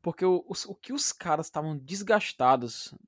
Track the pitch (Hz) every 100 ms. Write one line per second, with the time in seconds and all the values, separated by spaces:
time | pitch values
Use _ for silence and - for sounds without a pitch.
0 | 175 - 185 180 - 180 - 196 - 277
1 | - - 175 156 160 156 156 147 135 196
2 | 202 208 - - 127 131 120 - - -